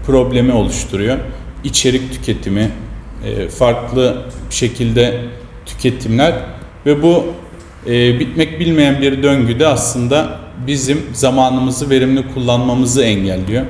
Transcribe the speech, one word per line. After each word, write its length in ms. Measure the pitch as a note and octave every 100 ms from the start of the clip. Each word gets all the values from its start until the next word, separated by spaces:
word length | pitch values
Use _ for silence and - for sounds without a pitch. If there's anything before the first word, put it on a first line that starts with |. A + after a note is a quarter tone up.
| -
problemi 480 | C3+ B2 B2 B2+
oluşturuyor. 640 | A#2+ G2 - - G2 G#2 C3+ - - - -
İçerik 500 | C#3+ - C3 B2+ C3
tüketimi, 580 | B2+ - G#2 - G2+ A2 A2+ A2 - - - G#2+
e, 220 | G#2+ F2
farklı 720 | - B2 A#2 - B2+ B2+ - - - -
şekilde 720 | - B2 A2 A#2+ A#2 A#2+ A#2 - - - - -
tüketimler 680 | - C3 - A2 A2+ D#3+ - - - - - C#3+
ve 180 | D3
bu, 220 | E3 E3+ E3+ E3+ - - - - -
e, 320 | A#2+ A#2+ A#2+
bitmek 400 | B2 D#3+ D#3 D#3+
bilmeyen 420 | E3 D#3+ C#3+ C3+
bir 220 | C3+ C3+
döngüde 440 | C#3+ C#3 A#2 A#2+ D#3
aslında 720 | B2+ - B2+ B2 C#3+ - - - - B2+
bizim 340 | C#3+ B2+ D3 -
zamanımızı 760 | - C3 C3 C3 C3 B2+ A#2+ C#3+
verimli 440 | C3 B2+ C3+ C3
kullanmamızı 680 | C3+ A#2+ A#2+ B2 B2 B2 B2+
engelliyor. 640 | A#2 G2+ F#2+ F#2 F#2 A#2 C3+